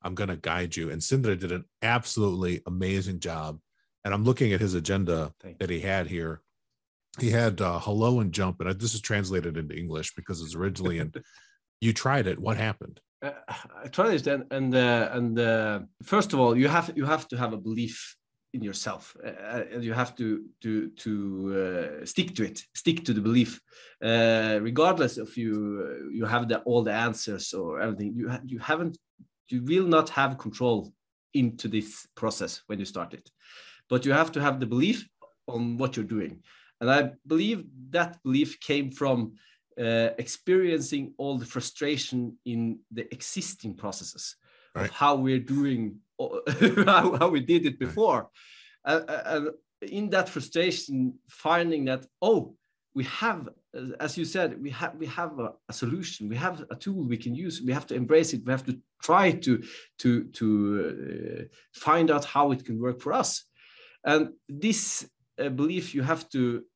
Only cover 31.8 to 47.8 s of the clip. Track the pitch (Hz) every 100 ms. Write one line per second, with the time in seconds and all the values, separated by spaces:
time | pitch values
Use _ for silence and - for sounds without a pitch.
31.8 | 104 - - - 110 107 87 - - 104
32.8 | 98 92 85 - - _ - - - -
33.8 | - 127 131 143 160 160 143 131 120 120
34.8 | 175 247 - _ - _ - 117 117 117
35.8 | 131 127 101 107 80 82 _ - _ -
36.8 | 120 139 131 - 139 160 202 226 - 131
37.8 | 131 165 170 - 131 131 151 - - 143
38.8 | 139 - 139 123 110 - _ _ _ -
39.8 | 117 113 113 - 127 - - 185 180 160
40.8 | 131 143 135 - 139 131 113 127 - -
41.8 | 143 143 - 127 120 - - 117 117 110
42.8 | - 110 - 127 - - - - 113 -
43.8 | 104 95 87 - - - _ _ _ -
44.8 | 104 - 143 143 131 131 120 139 139 123
45.8 | 110 - _ - 127 - - 135 233 208
46.8 | 202 185 180 139 175 156 127 170 165 135